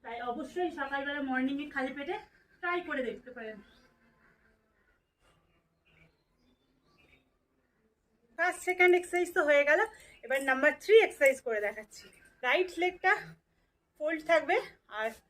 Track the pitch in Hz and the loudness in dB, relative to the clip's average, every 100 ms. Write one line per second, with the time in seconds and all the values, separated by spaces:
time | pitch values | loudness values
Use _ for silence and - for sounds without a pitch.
0 | 226 233 247 262 277 359 359 302 269 277 | -12 -10 -8 -8 -8 -4 -4 -4 -6 -6
1 | 277 285 269 254 262 277 294 277 262 - | -6 -6 -4 -2 -2 -4 -6 -6 -6 -6
2 | 285 403 - _ _ _ 359 349 349 277 | -8 -8 -10 _ _ _ -4 -4 -4 -6
3 | 240 208 - 247 220 208 - _ _ _ | -6 -8 -16 -14 -14 -14 -20 _ _ _
4 | _ _ _ _ _ _ _ _ _ _ | _ _ _ _ _ _ _ _ _ _
5 | _ _ _ _ _ _ _ _ _ 160 | _ _ _ _ _ _ _ _ _ _
6 | _ _ _ _ _ _ _ _ _ _ | _ _ _ _ _ _ _ _ _ _
7 | _ _ _ _ _ _ _ _ _ _ | _ _ _ _ _ _ _ _ _ _
8 | _ _ _ - 349 349 - 359 359 349 | _ _ _ -2 -2 -2 -4 4 6 4
9 | 359 349 349 381 302 285 285 320 440 - | 2 -4 -2 0 4 4 4 2 2 -4
10 | - - 233 269 277 262 294 277 - 440 | -20 -20 -6 -4 0 2 2 0 6 8
11 | 403 - 277 262 - 220 202 214 214 - | 8 4 2 2 -4 -4 -4 -8 -16 -20
12 | - _ - _ 247 285 359 330 359 359 | -20 _ -20 _ -2 0 0 -2 -2 0
13 | 370 415 - - _ _ _ _ _ _ | 0 0 -2 -20 _ _ _ _ _ _
14 | 302 330 311 330 285 403 - - _ 208 | -6 -6 2 2 4 -2 -2 -16 _ -8
15 | 220 226 _ | -8 -8 _